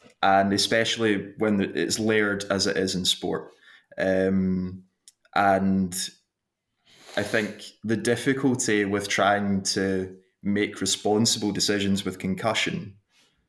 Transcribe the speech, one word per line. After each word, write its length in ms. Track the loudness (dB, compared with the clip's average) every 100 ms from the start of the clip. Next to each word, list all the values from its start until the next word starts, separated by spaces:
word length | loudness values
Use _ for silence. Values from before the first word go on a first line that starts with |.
| -20 _
and 300 | 4 4 4
especially 800 | 2 2 0 0 0 0 0 -2 -2
when 220 | 0 2
it's 380 | 0 0 -2 0
layered 460 | 2 2 2 -2 -2
as 160 | -2 0
it 100 | 0
is 180 | -2
in 100 | -2
sport. 480 | -2 -2 -4 -6 -8 -20 -20 -20 _ -4
Um, 840 | 0 2 2 2 2 0 -4 -10 -18 _ _ _ _
and 600 | 2 4 4 4 2 0 -2 -8 -12 _ _ _ _ _ _ _ -20 -12 -8
I 60 |
think 420 | -2 -2 -2 -6 -18 -10
the 120 | -4 -2
difficulty 880 | 0 0 0 2 2 0 0 0
with 240 | 2 -2 -2
trying 540 | 0 2 2 0 -2
to 540 | -2 0 0 0 -4 -10 _ _
make 380 | -2 0 0 -2
responsible 720 | -4 -2 0 2 2 0 -2
decisions 520 | -2 0 0 0 -2
with 140 | -2 -6
concussion 800 | -4 -4 -2 -2 -2 -4 -10 -16 _ _ _ _